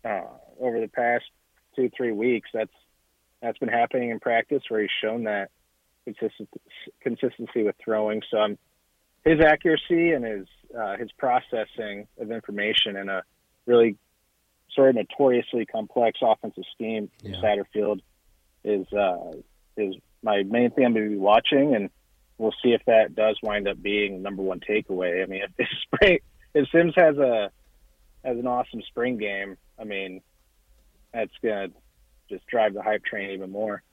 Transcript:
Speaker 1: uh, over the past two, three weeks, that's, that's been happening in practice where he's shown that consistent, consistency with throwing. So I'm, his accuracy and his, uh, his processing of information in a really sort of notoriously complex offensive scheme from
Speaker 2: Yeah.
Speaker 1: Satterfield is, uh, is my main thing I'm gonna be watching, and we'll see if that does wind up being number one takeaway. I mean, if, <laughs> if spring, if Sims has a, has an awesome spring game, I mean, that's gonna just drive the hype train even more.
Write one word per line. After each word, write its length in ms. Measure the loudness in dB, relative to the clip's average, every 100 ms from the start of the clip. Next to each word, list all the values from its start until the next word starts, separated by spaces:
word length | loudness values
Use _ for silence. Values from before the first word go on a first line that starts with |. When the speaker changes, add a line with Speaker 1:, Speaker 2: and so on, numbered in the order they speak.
Speaker 1:
uh, 180 | -4 -6 -8 -18 -20 -6
over 220 | -4 -2
the 80 | -4
past 360 | -2 0 0 -4 _ _ _ _ -2
two, 140 | -2
three 180 | -2 -4
weeks, 360 | 0 0 0 -4
that's, 180 | -6 -6 _ _ _ _ _ _ _
that's 160 | -8 -4
been 100 | -2
happening 420 | 0 0 0 -4
in 80 | -4
practice 440 | 0 0 0 -4 -2
where 120 | -2
he's 100 | -2 -2
shown 220 | -4 -4
that 260 | -4 -4 -6 _ _ _ _ _
consistent, 440 | -16 -6 -8 -8 -18 -18 _ -20 -20 _
consistency 640 | -8 -4 -4 -4 -6 -2
with 140 | -2 -2
throwing. 380 | -4 -2 0 -4 -2
So 80 | 0
I'm, 200 | 0 -2 _ _ _ _ _ _
his 160 | 2 6
accuracy 680 | 6 6 2 0 2 2 4
and 120 | 2
his, 220 | -2 -8 -10 _ _ -8
uh, 200 | -6 -6
his 140 | -10 _
processing 920 | 0 0 0 -6 -6 -8 -10 -10 -14 -12
of 120 | -10
information 640 | -8 -8 -4 0 0 -2 -4
in 120 | -6
a 120 | -6 -8 _ _ _ 4
really 300 | 6 6 2 _ _ _ _ _ _ _
sort 160 | 4 4
of 40 | 4
notoriously 720 | -2 2 4 4 0 -4 -4
complex 520 | -6 -4 0 0 2
offensive 420 | 0 2 -2 -12 -18
scheme 360 | -10 -6 -6 -8 _
from 120 | -14
Speaker 2:
Yeah. 80 | -2
Speaker 1:
Satterfield 580 | 0 0 -2 -2 -2 -2 _ _ _ _ _ _
is, 260 | -2 -2 -2
uh, 400 | -2 0 -2 -8 -16 -20 _ _ -6
is 180 | -6 -6 _ _
my 200 | -2 0
main 260 | 2 2 2
thing 120 | 2
I'm 100 | 2
gonna 140 | 2 0
be 80 | 0
watching, 580 | 4 4 4 2 4 2
and 140 | -2 _ _ _ _ _
we'll 160 | -4 0
see 80 | 2
if 140 | 2 6
that 280 | 6 4
does 240 | 2 0 0
wind 260 | -4 -2 -4
up 120 | -4
being 400 | -2 0 -2 -4
number 200 | -8 -4
one 160 | -4 -4
takeaway. 600 | -2 -2 -2 -4 -2 -2
I 40 | -4
mean, 160 | -6
if, 80 | -8
<laughs> 40 | -4
if 100 | -6 -6
spring, 360 | -6 4 6 6 _ _ _
if 140 | 0 4
Sims 240 | 4 4 6
has 200 | 4 6
a, 320 | 2 2 -2 _ _ _ _ _ _ _
has 120 | -6 -4
an 100 | -2
awesome 340 | -2 -4 -8 -12
spring 280 | -4 -4 -2
game, 400 | -4 -6 -8 -12 _ -18
I 60 |
mean, 380 | -10 -8 -8 -12 _ _ _ _ _ _ _ _ _
that's 180 | -8 -8 -4
gonna 260 | -4 -4 -6 -12 _ _ _ _ _
just 180 | -16 -4
drive 280 | 0 0
the 80 | 0
hype 220 | -4 -4
train 260 | -6 -8 -8
even 200 | -10 -10
more. 320 | -8 -6 -8 _